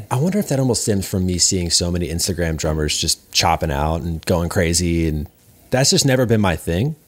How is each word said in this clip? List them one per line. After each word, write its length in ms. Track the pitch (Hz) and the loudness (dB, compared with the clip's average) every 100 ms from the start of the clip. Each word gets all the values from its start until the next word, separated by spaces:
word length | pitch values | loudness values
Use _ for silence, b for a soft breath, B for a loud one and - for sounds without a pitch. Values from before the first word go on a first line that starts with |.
| 104 | -4
I 60 | 123 | -2
wonder 240 | 165 202 | 0 0
if 80 | 196 | -2
that 100 | 139 | 0
almost 240 | 131 110 | 0 0
stems 220 | - 98 92 | 0 -2 -2
from 180 | 101 92 | -2 0
me 120 | 90 | 0
seeing 320 | - 95 85 | 0 0 0
so 220 | - 87 | 0 0
many 160 | 87 85 | -2 -2
Instagram 480 | 85 - 85 85 80 | -2 -2 -2 -2 0
drummers 400 | 80 78 76 - | 0 0 0 -2
just 340 | 80 - - | -2 -4 -4
chopping 360 | - 90 80 82 | 0 2 2 0
out 320 | 69 76 82 | 0 0 -2
and 240 | 85 80 - | -2 -4 0
going 220 | 87 85 | 0 0
crazy, 580 | 98 85 85 87 85 82 | 0 2 2 0 0 0
and 180 | 76 80 _ _ - - | -2 -6 _ _ -20 -4
that's 180 | 127 139 | 0 2
just 140 | 185 143 | 2 2
never 200 | 131 123 | 2 2
been 160 | 110 | 2
my 140 | 98 82 | 2 0
thing. 400 | - 85 139 160 | -2 -2 -2 -4